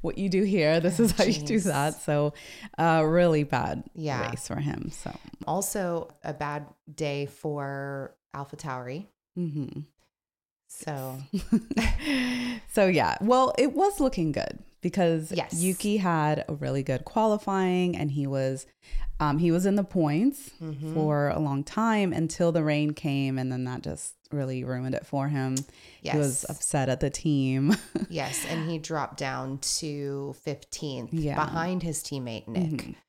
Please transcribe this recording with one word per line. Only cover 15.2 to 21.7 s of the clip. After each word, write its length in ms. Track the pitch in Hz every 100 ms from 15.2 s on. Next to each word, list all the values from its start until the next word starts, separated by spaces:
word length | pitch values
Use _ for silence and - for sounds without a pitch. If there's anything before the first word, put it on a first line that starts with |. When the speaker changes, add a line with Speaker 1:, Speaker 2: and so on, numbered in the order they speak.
| 160
Speaker 2:
Yes. 220 | 175 -
Speaker 1:
Yuki 440 | 170 180 185 208 208
had 480 | 185 165 151 151 -
a 60 |
really 300 | 151 139 135
good 200 | 139 127
qualifying, 920 | - - 220 208 - 190 185 180 180 175
and 140 | 151
he 160 | 143 139
was, 380 | 135 135 135 - _ - - - -
um, 200 | 151 143
he 120 | 170
was 140 | 170 196
in 100 | 202
the 80 |
points 680 | 190 190 156 147 247 285 - -
Speaker 2:
Mm-hmm. 320 | 160 147 156
Speaker 1:
for 360 | 160 151 147 143
a 100 | -
long 240 | 151 139
time 500 | 143